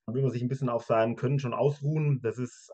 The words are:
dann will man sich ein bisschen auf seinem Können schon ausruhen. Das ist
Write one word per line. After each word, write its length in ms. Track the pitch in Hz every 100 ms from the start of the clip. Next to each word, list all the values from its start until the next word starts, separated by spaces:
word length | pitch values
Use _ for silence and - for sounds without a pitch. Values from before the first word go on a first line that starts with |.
| -
dann 80 |
will 80 | 123
man 80 | 135
sich 120 | 120
ein 60 | 123
bisschen 200 | 135 123
auf 160 | 117
seinem 320 | - 113 113 113
Können 240 | 127 143
schon 140 | 120
ausruhen. 680 | 110 143 143 143 156 151 131
Das 160 | 110 110
ist 320 | 127 - -